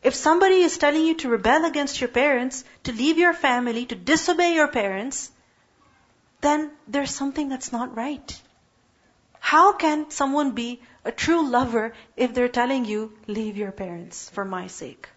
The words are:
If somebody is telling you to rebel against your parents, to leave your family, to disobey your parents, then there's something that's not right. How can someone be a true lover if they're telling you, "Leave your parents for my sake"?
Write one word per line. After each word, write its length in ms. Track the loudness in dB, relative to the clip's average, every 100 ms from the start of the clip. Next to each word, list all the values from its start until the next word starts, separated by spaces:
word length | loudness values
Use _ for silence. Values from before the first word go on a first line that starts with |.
If 120 | 0 2
somebody 460 | 2 4 6 6
is 160 | 4 4
telling 280 | 2 2 2
you 100 | 0
to 140 | 0
rebel 360 | 0 4 4 2
against 360 | -2 -4 -4
your 80 | -2
parents, 540 | 2 2 2 -2 -8 -16 _
to 80 | -10
leave 260 | -2 0 4
your 160 | 4
family, 520 | 4 0 2 0 -4 -6
to 100 | -8
disobey 580 | 0 2 2 2 2 4
your 120 | 2
parents, 640 | 0 -2 -4 -6 -10 -12 _ _ _ _ _ _ _ _ _ _ _
then 320 | 0 0 -2 -10 -6
there's 260 | -4 -4
something 360 | -6 -6 -4 -6
that's 220 | -6 -8
not 260 | -6 -6 -6
right. 440 | -8 -8 -12 -20 _ _ _ _ _ _ _ _ _ _
How 320 | 2 6 6
can 380 | 4 0 -2 -6
someone 400 | -4 -2 0 0
be 300 | -2 -8 -10 -18 _
a 80 | -10
true 380 | -6 0 2 2
lover 440 | 0 0 -2 -4 -10 -20 -4
if 180 | -2
they're 140 | 0 0
telling 380 | 0 0 0 -2
you, 280 | -4 -6 -12 -10
"Leave 320 | -6 -6 -6
your 140 | -10
parents 580 | -8 -10 -10 -14 -16 -12
for 160 | -8 -8
my 220 | -8 -10
sake"? 420 | -14 -16 -16 -20